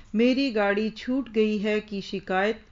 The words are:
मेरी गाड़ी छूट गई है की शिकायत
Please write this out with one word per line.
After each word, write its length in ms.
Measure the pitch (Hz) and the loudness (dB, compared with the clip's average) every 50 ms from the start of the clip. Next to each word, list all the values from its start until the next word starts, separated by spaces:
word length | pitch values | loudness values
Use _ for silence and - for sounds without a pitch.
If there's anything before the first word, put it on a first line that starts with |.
| - - - | -12 -4 0
मेरी 340 | 214 233 254 262 262 277 269 | 4 4 4 4 2 0 0
गाड़ी 380 | 214 214 202 202 202 208 220 214 | 0 0 2 2 2 0 0 -4
छूट 380 | 214 - - 247 254 277 254 233 | -4 -6 -6 -4 -2 -2 -2 -2
गई 260 | 214 220 214 214 214 208 | 0 2 2 2 2 0
है 220 | 196 220 214 214 | 0 0 -2 -2
की 200 | 208 214 208 196 | -2 -4 -8 -8
शिकायत 600 | 185 - - 185 - - 190 185 196 214 226 220 - - | -8 -6 -8 -8 -6 -2 0 0 0 0 -2 -4 -8 -16